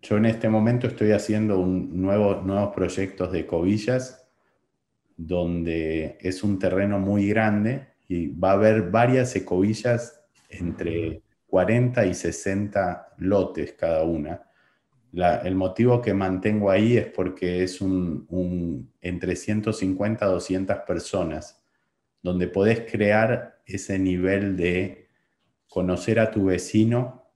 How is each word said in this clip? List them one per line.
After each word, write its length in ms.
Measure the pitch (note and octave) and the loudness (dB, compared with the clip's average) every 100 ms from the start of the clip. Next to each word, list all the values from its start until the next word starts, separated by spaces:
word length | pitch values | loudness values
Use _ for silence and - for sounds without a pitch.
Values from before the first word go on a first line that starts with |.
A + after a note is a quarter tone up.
Yo 160 | - G#2+ | 0 2
en 100 | A2+ | 2
este 220 | A2+ A2+ | 2 2
momento 380 | A2 A2 B2 A#2+ | 2 4 2 -2
estoy 240 | - G#2+ | 0 2
haciendo 480 | G#2 G#2 G#2+ G#2+ F#2+ | 2 2 0 2 0
un 420 | F#2 F#2 F2+ F2 | 0 0 -2 -2
nuevo, 360 | F#2 G#2 G2+ F#2+ | 0 2 2 2
nuevos 360 | F#2 G2 G2+ | -2 -2 -2
proyectos 580 | - F2+ - F#2+ - F2+ | -2 -4 -2 -6 -4 -4
de 80 | F2+ | -4
ecovillas, 880 | D2+ E2+ F2 G#2+ G#2+ B2+ B2+ - _ _ _ _ _ _ _ _ _ | -4 -2 0 0 0 -2 -4 -14 _ _ _ _ _ _ _ _ _
donde 1000 | - E2 F2 F2 F2 E2 E2 D#2+ D#2+ D#2 - | -16 -4 -2 -2 -2 -2 -2 -2 -4 -6 -6
es 200 | F2+ F#2 | -6 -4
un 160 | G#2 G2 | -2 -2
terreno 400 | F#2+ F#2 G2+ G2+ | 0 0 0 0
muy 300 | F#2+ G#2 G2+ | 0 2 2
grande 600 | G#2 A2 G#2 G#2+ C#3 C#3 _ _ | 2 2 2 0 -2 -8 _ _
y 200 | F2+ D#2+ | -4 -4
va 240 | D#2+ F#2 | -2 2
a 20 | |
haber 360 | G2 G#2+ A2 F2 | 6 6 4 2
varias 460 | G#2+ A#2+ B2+ B2 - | 2 4 4 2 -2
ecovillas 840 | - F2+ G2+ A2 B2 A#2 - - _ _ _ | -2 0 2 0 0 -2 -2 -16 _ _ _
entre 720 | F2 F2 E2 E2+ E2 D#2+ D#2+ _ _ _ | -10 -8 -6 -4 -4 -4 -8 _ _ _
cuarenta 600 | F#2+ F2+ A#2 B2+ B2 G2 | 0 4 4 2 2 0
y 80 | |
sesenta 920 | F2+ E2+ E2+ - G2 G2+ G2+ F#2 F2 - - | 0 -6 -6 -4 -4 -2 -2 -2 -4 -12 -6
lotes 560 | F#2 G2+ F2+ - D2 | 0 2 0 -4 -8
cada 300 | - E2 D#2+ | -4 -2 0
una. 400 | D#2+ E2 D2+ G2+ - _ _ _ _ _ _ | 0 -2 -4 -10 -14 _ _ _ _ _ _
La, 240 | F2 F2+ E2+ | 0 2 2
el 180 | F2+ | 0
motivo 460 | F#2+ F#2 F#2 A#2+ A#2+ | 0 -2 2 4 4
que 140 | A#2 | 2
mantengo 560 | G2 F#2+ F#2 G#2+ G#2+ G2+ | 0 0 0 0 2 4
ahí 260 | F#2+ A2 A#2+ | 4 6 4
es 100 | - | 2
porque 540 | - F#2 - F2+ F2+ | -4 -4 -2 -2 0
es 200 | F#2 - | -2 -2
un, 420 | G2 F#2 F2+ D2+ - | -2 0 0 -4 -6
un, 600 | F2+ F2+ F2+ E2+ D2+ - _ | -4 -2 -2 -4 -6 -10 _
entre 340 | F2+ F2 F2 E2+ | -8 -4 -4 -4
ciento 380 | - G#2+ G#2+ | -2 -2 -2
cincuenta 500 | G#2+ F#2+ F#2+ G#2 A2 | -2 -2 -2 -2 0
a 60 | G#2 | 0
doscientas 480 | G#2+ - F#2 F#2+ G2+ - | 0 -2 -4 -2 -4 -4
personas, 760 | F2 - G2 E2+ D2+ - _ _ _ _ _ _ _ | -6 -4 -4 -4 -6 -12 _ _ _ _ _ _ _
donde 260 | F2+ F2+ F2+ | -4 -2 0
podés 420 | G2 G#2 A2 - | 2 2 2 -2
crear 680 | G#2 G#2 G#2+ A2+ A#2+ - _ _ | 0 2 4 2 0 -6 _ _
ese 320 | F#2+ - F#2+ | -12 -6 -2
nivel 580 | F#2 F2+ F#2 G2 G2+ F#2 | 0 0 0 0 0 0
de 520 | F2 F2+ F#2 - _ _ _ _ _ _ _ | 0 0 -4 -8 _ _ _ _ _ _ _
conocer 500 | - F#2 F#2 - A2 | -4 -2 -2 0 2
a 120 | A2 | 2
tu 160 | - F#2+ | 2 0
vecino 720 | F2+ - G#2+ A2 A#2+ B2 - _ | 0 0 2 4 2 -2 -10 _